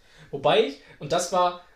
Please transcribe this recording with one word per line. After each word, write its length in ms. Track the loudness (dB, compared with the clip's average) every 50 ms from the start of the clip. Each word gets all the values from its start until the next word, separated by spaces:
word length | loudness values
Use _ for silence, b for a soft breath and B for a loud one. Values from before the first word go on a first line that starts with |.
| B B B B B B
Wobei 340 | -12 -2 2 2 4 4 2
ich, 140 | 0 -4 -12 B B B B
und 140 | -6 -4
das 200 | -2 -2 -2 0
war, 280 | 0 2 2 0 0 B B B B